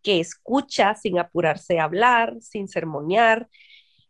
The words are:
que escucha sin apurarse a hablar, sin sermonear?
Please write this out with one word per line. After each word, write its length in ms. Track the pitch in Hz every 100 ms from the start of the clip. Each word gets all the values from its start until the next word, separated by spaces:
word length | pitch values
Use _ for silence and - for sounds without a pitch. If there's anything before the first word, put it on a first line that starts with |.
que 180 | 208 180
escucha 760 | 170 - - 269 269 - 202
sin 240 | 214 214 175
apurarse 600 | 175 170 160 - - 165
a 40 |
hablar, 520 | 156 180 247 233 226 233
sin 280 | - 214 196
sermonear? 800 | 180 160 147 151 208 226 220 233 _ - - _ _